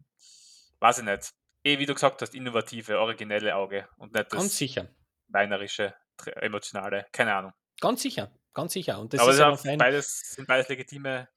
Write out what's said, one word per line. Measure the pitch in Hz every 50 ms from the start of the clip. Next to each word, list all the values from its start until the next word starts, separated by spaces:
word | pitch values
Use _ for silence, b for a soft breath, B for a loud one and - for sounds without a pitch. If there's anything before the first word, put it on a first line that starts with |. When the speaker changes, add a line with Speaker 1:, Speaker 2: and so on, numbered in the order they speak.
| _ _ _ B B B B B B B B B B B _ _
Speaker 1:
weiß | 117 117 120 123
ich | 113
nicht, | 104 101 98 - - - _ _ _ _ _ -
eh, | 143 143 139
wie | 143
du | 139 139
gesagt | - 147 135 - -
hast, | 120 - -
innovative, | 131 127 123 117 113 110 - - 117 110 110 107 92
originelle | 110 113 113 - 110 107 104 107 107 104 95
Auge | 98 98 95 98 98 95 - _ -
und | - - -
nicht | 110 104 -
Speaker 2:
Ganz | - 135 190
Speaker 1:
das | 202 -
Speaker 2:
sicher. | - 143 127 - - 92 - _ _ _ _ _ _ _ _
Speaker 1:
weinerische, | - 101 101 104 101 98 101 101 - - 104 98 - - _ _ _
tr-, | - - - - -
emotionale, | - 110 104 101 - - - 101 95 101 98 101 98 -
keine | - - 120 110 101
Ahnung. | 95 95 95 - _ _ _ _ -
Speaker 2:
Ganz | - 190 247 -
sicher, | - 269 - - 113 113 _ _ _ _ -
ganz | - 156 170
sicher. | - 190 170 - 113 -
Und | 110 117
das | - 135
Speaker 1:
Aber | 120 127
Speaker 2:
ist | 135
Speaker 1:
es | 143
Speaker 2:
ja | 151
Speaker 1:
sind | 147
Speaker 2:
dann | 143 143
Speaker 1:
auch |
Speaker 2:
fein. | - 139 147 151
Speaker 1:
beides, | 123 127 143 143 139 - - - - -
sind | - - 135 -
beides | 131 131 123 131
legitime | 135 127 123 - 147 139 139 135 131 127 127 - _